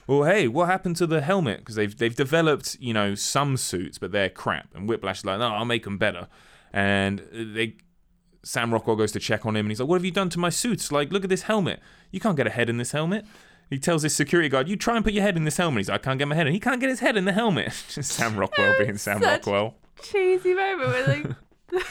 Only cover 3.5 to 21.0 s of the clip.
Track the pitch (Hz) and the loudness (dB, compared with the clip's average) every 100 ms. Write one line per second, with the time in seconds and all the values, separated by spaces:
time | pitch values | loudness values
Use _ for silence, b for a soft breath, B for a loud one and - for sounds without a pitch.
3.5 | 131 - 90 92 - 92 101 95 - 113 | 0 -2 -4 -6 -8 -4 -2 -2 -2 -4
4.5 | 82 - - 104 110 98 95 101 98 120 | -4 -8 -8 -4 -2 -4 -4 -4 -2 -2
5.5 | 104 117 117 98 98 107 87 90 b b | -2 -2 -2 -4 -2 -2 -2 -12 b b
6.5 | b b 101 98 98 98 98 - 113 110 | b b -2 2 2 2 -2 -8 -10 -8
7.5 | 107 113 - _ _ _ _ _ _ - | -4 -4 -6 _ _ _ _ _ _ -6
8.5 | 123 117 113 - 107 107 101 - 107 113 | -2 0 0 2 2 0 -2 -2 -2 0
9.5 | 107 107 107 139 180 185 185 185 165 175 | 0 -2 -2 0 0 0 0 -2 0 -2
10.5 | - 240 175 - 147 147 196 190 180 - | 0 -2 -2 0 -2 0 -2 0 -2 0
11.5 | 214 139 73 b b b 190 226 143 110 | 0 0 -4 b b b -2 0 2 0
12.5 | 123 117 117 120 147 165 208 208 B B | 0 0 0 -2 -2 -2 -2 -6 B B
13.5 | B _ 139 175 165 151 - 151 175 151 | B _ -2 0 2 2 0 2 2 4
14.5 | 131 151 208 233 233 214 202 202 165 151 | 2 0 0 0 2 0 2 2 2 0
15.5 | - 170 113 98 101 131 135 143 156 185 | 2 2 2 0 -2 -2 0 0 2 2
16.5 | 196 240 254 262 262 277 202 190 190 233 | 2 0 0 0 0 0 2 2 2 2
17.5 | 135 - - - 147 135 - 117 104 95 | 2 0 -6 -10 -8 -6 -2 0 0 0
18.5 | 587 - 523 104 104 104 101 - 302 104 | 2 2 4 0 -2 -2 2 2 2 2
19.5 | 101 107 - - - - 403 370 370 359 | 0 0 -6 -20 -20 -4 2 2 4 2
20.5 | 370 392 359 254 254 | 2 0 0 0 2